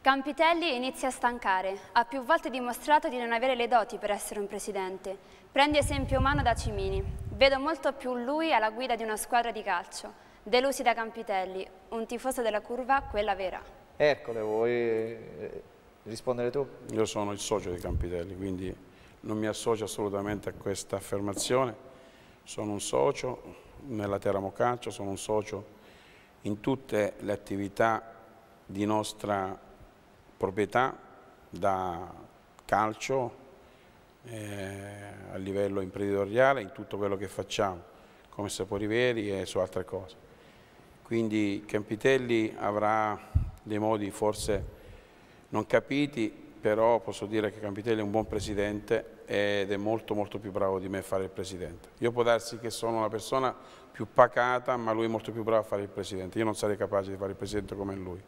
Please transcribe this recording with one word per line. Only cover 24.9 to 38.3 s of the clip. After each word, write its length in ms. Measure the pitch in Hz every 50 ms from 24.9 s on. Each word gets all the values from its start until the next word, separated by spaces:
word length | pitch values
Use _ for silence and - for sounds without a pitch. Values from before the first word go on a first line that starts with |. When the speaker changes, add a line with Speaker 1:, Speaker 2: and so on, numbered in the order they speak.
Speaker 3:
sono 200 | 98 - 101 98
un 80 | 98 92
socio 460 | - - 110 107 101 - - 98 101 - - - - - - - - - - - - - - -
in 180 | - 101 104 104
tutte 540 | - 139 135 127 - - - 107 104 95 - -
le 140 | 117 101
attività 840 | 104 101 - - 101 98 101 98 - - 113 113 113 107 - - - - - - - - - - - - -
di 200 | - 92 95 104
nostra 800 | 104 110 107 107 - - - - 104 104 98 95 92 95 - - - - - - - - - - - - - - - -
proprietà, 600 | - - 95 92 104 104 92 - 120 127 135 - - - - - - - - - - - -
da 600 | - 90 90 98 95 92 92 92 85 85 92 85 85 - - - - - - - - - -
calcio, 680 | - - 101 107 107 107 - - - 135 135 123 123 - - - - - - - - - - - - - - - - - _ -
eh, 880 | 120 117 110 104 104 101 101 95 98 98 98 98 101 101 101 101 101 98 98 98 95
a 40 | 92 95
livello 420 | 95 98 95 101 101 98 98 98
imprenditoriale, 800 | 95 95 - 98 101 101 101 98 101 98 104 120 131 135 139 131
in 120 | 104 90
tutto 260 | - - 104 - - 98
quello 180 | 104 101 98
che 100 | 95 101
facciamo, 540 | 92 - - 98 - - - 107 98 92 85 85 - - - - - - - -
come 220 | -